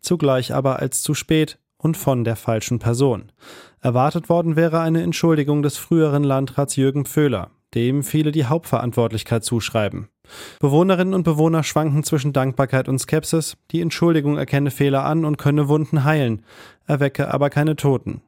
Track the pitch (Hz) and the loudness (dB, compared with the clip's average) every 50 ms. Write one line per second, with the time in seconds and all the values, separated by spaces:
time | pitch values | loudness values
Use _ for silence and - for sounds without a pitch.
0 | - - 180 165 - 135 131 127 123 - - 139 135 135 131 - - 135 - - | -2 -2 -2 0 2 2 2 2 0 -2 -4 -2 0 0 -2 -2 -4 -4 -4 -4
1 | - - 151 - - - 165 156 156 151 - _ _ _ _ _ - 156 165 - | -4 -4 -4 -4 0 0 2 2 2 0 -4 _ _ _ _ _ -2 -2 -2 0
2 | - - 135 123 117 117 113 - - - 113 110 - - 123 113 - 117 120 120 | 0 0 0 0 0 -2 -4 -4 -2 -2 -2 -2 -2 -4 -4 -2 -2 -2 0 2
3 | 139 139 117 92 - - _ _ - - - - - - _ _ _ 127 120 - | 2 0 0 -2 -6 -14 _ _ -20 -20 -20 -20 -20 -20 _ _ _ 0 2 2
4 | - 147 - 170 160 - 165 170 170 165 156 151 165 170 156 165 165 165 160 165 | 2 2 0 -4 -4 -2 -2 0 0 0 2 2 2 2 2 0 0 0 0 0
5 | 170 170 165 - - 165 160 151 143 143 147 147 143 147 - - - - 170 165 | 0 -2 -2 0 2 2 2 2 2 0 0 0 0 -2 -4 -6 -4 0 2 2
6 | 156 151 139 143 147 139 135 135 135 127 - - 143 139 - - 131 135 139 147 | 4 2 2 0 0 0 0 0 -2 -2 -2 -4 -4 -2 0 0 2 2 2 0
7 | 139 - - 151 151 143 120 95 85 - _ _ _ _ - 120 117 123 131 143 | -4 -2 0 2 2 2 2 -2 -4 -8 _ _ _ _ -4 -2 0 0 0 -2
8 | 139 - - 151 156 151 147 160 143 117 151 170 - - - 113 113 120 117 - | -2 -2 -2 0 0 0 0 0 0 0 -2 -4 -2 -2 -2 0 0 0 0 0
9 | 117 113 110 110 - - 120 113 - - 123 117 - - - 113 107 98 - - | 0 0 -2 -6 -4 -2 -2 -2 -2 -2 -2 -2 -4 -2 -2 -2 -2 -2 -4 -6
10 | 107 - _ _ _ _ - - - - - - - 143 139 151 180 190 190 175 | -12 -12 _ _ _ _ -20 -20 -20 -20 -8 -2 0 2 4 4 4 4 2 2
11 | 185 185 190 190 170 170 156 147 156 165 165 160 147 - - 151 156 160 139 151 | 2 0 0 0 0 0 2 2 2 2 2 0 -2 0 -2 0 0 2 0 0
12 | 147 - - 147 131 147 135 139 131 135 123 - 139 131 - 131 131 - 135 131 | 0 0 -2 -2 -2 0 0 0 0 0 0 0 0 0 2 -2 0 0 -2 -4
13 | - - - 160 156 - - 165 151 - - _ _ _ - 165 170 165 - - | -2 -2 -2 -2 0 0 -2 -2 -2 -4 -12 _ _ _ -4 -2 -2 -2 -2 2
14 | 170 170 165 160 139 143 147 147 143 - - 143 143 143 - - 143 139 135 135 | 2 4 4 4 2 0 -2 -2 -2 -2 0 0 0 0 0 0 0 2 2 2
15 | 139 143 156 165 160 151 151 - - 143 143 151 147 139 147 156 156 - - 151 | 0 0 0 0 0 0 -2 0 0 2 2 2 2 2 2 0 0 0 0 2
16 | 131 147 156 156 135 120 113 104 - _ - - - - - _ _ - 151 135 | 2 2 2 2 2 0 -2 -4 -8 _ -20 -20 -20 -20 -20 _ _ -4 -2 0
17 | 143 139 - - 143 135 - 131 139 143 - 147 147 156 156 147 - 143 135 120 | 0 -2 0 -2 -4 -2 0 0 0 0 0 0 0 0 0 0 0 0 0 0
18 | - - - - _ | -2 -6 -10 -10 _